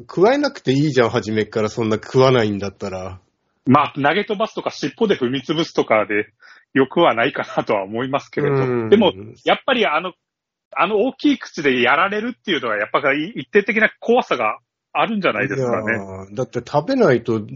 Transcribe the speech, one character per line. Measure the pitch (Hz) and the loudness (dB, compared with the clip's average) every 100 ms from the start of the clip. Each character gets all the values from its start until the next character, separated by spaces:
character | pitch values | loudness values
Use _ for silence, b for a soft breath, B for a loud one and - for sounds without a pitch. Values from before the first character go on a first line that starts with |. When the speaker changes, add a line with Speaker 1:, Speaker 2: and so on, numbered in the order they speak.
| 117 | -8
Speaker 1:
加 | 165 208 | 2 2
え | 285 | 4
な | 285 | -2
く | - | -4
て | 127 | 0
い | 139 | 2
い | 156 | 2
じ | 127 | 2
ゃ | 113 | 2
ん、 | |
初 | 117 101 | 0 -2
め | 110 | -2
っ | 104 | -2
か | 110 | -2
ら | 107 | -2
そ | - | -2
ん | 110 | -2
な | 107 | -2
食 | - 131 | 0 4
わ | 131 | 4
な | 127 | 4
い | 107 | 2
ん | 98 | -2
だ | 98 | -6
っ | |
た | - 101 | -8 -10
ら。 | 92 92 95 _ _ _ _ 135 | -10 -12 -14 _ _ _ _ 2
Speaker 2:
ま | 143 135 | 4 2
あ、 | 147 | -2
投 | 139 | 0
げ | 185 | 0
飛 | 202 196 | -4 -4
ば | 165 | -6
す | |
と | - | -6
か、 | 131 | -8
尻 | - 147 - | -6 -8 -4
尾 | 220 | -2
で | 151 | 0
踏 | 123 | 0
み | 135 | -4
潰 | 147 160 | -4 -4
す | 160 | -2
と | - 135 | -2 2
か | 110 101 | 2 2
で、 | 104 - _ b b _ | -2 -4 _ b b _
よ | 131 131 | 0 2
く | 175 | 4
は | 160 113 | 2 4
な | 131 | 0
い | |
か | - 113 - | -2 -4 -4
な | |
と | 131 | -2
は | 107 | -2
思 | 98 113 | -2 -6
い | 131 | -4
ま | 135 | -6
す | - | -6
け | - | -4
れ | 143 | 0
ど。 | 139 | 0
Speaker 1:
う | 127 120 110 | 0 -2 2
ん。 | |
Speaker 2:
で | 208 | 4
も、 | 180 92 110 - | 4 0 -12 -6
や | 156 196 | -2 0
っ | - | 0
ぱ | |
り | 247 180 | 0 0
あ | 151 | 0
の、 | 180 - _ _ _ _ _ - | -4 -12 _ _ _ _ _ -2
あ | 175 | 0
の | 214 | 2
大 | 254 | 0
き | - 294 | 0 0
い | 254 | 0
口 | - - | -4 -2
で | 139 127 | 0 2
や | 120 147 | 2 2
ら | 190 | 2
れ | 208 | -2
る | 233 - | -6 -8
っ | |
て | - | -4
い | 147 | -4
う | |
の | 120 | -2
は、 | 104 | -2
や | 107 | -2
っ | |
ぱ | 139 139 | 0 0
り | 147 170 202 | 0 -4 -8
一 | - | -2
定 | 202 | 0
的 | 202 214 | 0 0
な | 214 - | 0 -2
怖 | - 247 | 0 0
さ | - 131 | 0 -2
が | 107 - _ _ _ | -2 -4 _ _ _
あ | 147 170 | -2 -2
る | 214 | 0
ん | |
じ | 156 | 0
ゃ | |
な | 104 | 0
い | 101 | -2
で | 101 | -2
す | 123 | -2
か | 113 | -2
ね。 | 107 | -2
Speaker 1:
い | 110 | -4
や | 98 95 98 | -6 -14 -10
ー、 | 107 | -8
だ | |
っ | 127 | -6
て | 123 | -8
食 | - 147 160 | -2 -2 0
べ | 269 | 2
な | 185 | 4
い | 120 | 4
と | 120 113 113 | 0 -4 -6